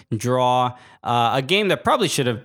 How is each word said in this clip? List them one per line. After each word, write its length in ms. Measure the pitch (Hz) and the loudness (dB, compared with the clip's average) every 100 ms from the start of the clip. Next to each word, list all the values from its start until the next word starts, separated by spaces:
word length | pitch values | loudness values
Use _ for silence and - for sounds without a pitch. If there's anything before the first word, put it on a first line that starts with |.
| - 110 | -10 -6
draw. 580 | 120 127 123 127 123 - - - | -2 0 2 2 0 -4 -16 -14
Uh, 280 | - 120 117 | -4 0 2
a 80 | 127 | 0
game 260 | 131 196 202 | 0 0 0
that 140 | 160 | 0
probably 240 | 226 254 170 | 0 0 0
should 180 | - 123 | 0 -2
have 160 | 113 | -4